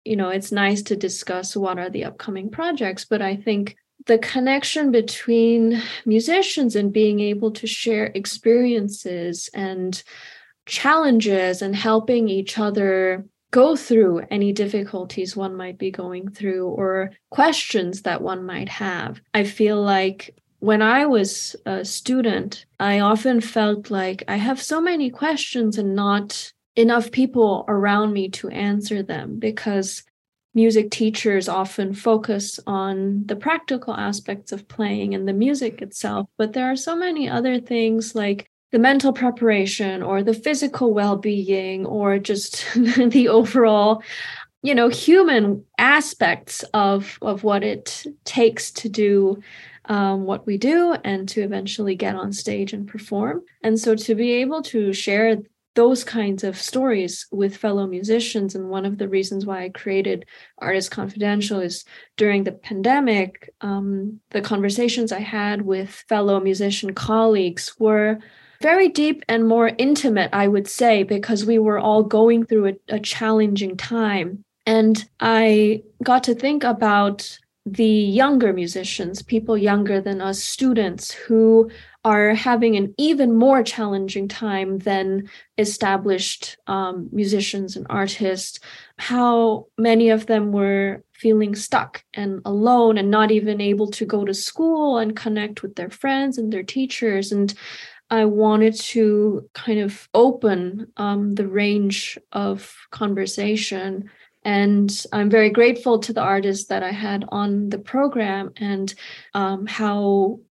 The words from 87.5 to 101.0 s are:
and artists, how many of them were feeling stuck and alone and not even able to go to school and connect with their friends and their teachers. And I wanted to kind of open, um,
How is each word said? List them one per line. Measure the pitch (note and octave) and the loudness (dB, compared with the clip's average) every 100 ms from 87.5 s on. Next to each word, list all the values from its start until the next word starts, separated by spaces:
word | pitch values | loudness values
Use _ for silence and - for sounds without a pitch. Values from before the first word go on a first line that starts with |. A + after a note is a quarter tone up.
| G3+ F#3+ F#3+ | -6 -8 -10
and | - | -6
artists, | G3+ G3 - F#3+ F#3 - - - - - - | -4 -4 -2 -4 -4 -6 -14 -18 -20 -20 -12
how | - B3 A#3+ A#3 A3+ G#3+ - - | -4 2 4 4 2 0 -6 -2
many | A#3 A3+ A3+ | 4 6 6
of | A3 A3 | 4 2
them | A3 G#3 | 0 0
were | G3+ G3 G3 G3 - - | 0 0 0 -2 -6 -14
feeling | _ A3+ G#3+ G#3 | _ 2 4 2
stuck | G3+ - C#4 - - _ | -4 -2 -2 -2 -10 _
and | G3+ G3+ F#3+ G3+ | -8 -8 -6 -4
alone | G3+ A3+ A#3+ A#3 G#3+ | 0 4 6 6 4
and | G3 | 4
not | G#3+ A3 | 4 4
even | G#3+ G#3+ G#3 | 4 0 0
able | G3+ G3+ G#3 | 0 0 -2
to | - A3 | -4 -4
go | G#3+ | -2
to | G3+ | -2
school | G3 - - E4 D#4+ D4 A#3 | -4 -6 -2 0 2 2 0
and | A3 G#3+ | -2 -4
connect | A3+ G#3+ G#3 G#3+ | -4 -4 -4 -8
with | G3 - | -12 -10
their | - | -12
friends | - C4+ C4+ C#4 C4 | -6 -2 0 -2 -2
and | A3 | -4
their | G3+ | -4
teachers. | F#3+ C4+ C4 - A3+ G3 G3 | -6 -4 -4 -2 -2 -2 -2
And | G3+ G3+ G3+ - - - - _ | 0 0 -4 -16 -18 -20 -20 _
I | A3+ G#3+ | 2 2
wanted | G#3 G#3+ G#3+ A3 A3 | 4 4 4 4 2
to | - A#3 G#3+ G#3 G#3+ G3+ - | -2 2 4 4 2 0 -6
kind | - - G#3+ | -10 -4 -2
of | G3+ G3+ - | -2 -6 0
open, | A3+ A#3+ A#3+ G#3+ F#3 F3+ G3+ A3+ | 4 4 4 0 0 -2 -8 -12
um, | - | -6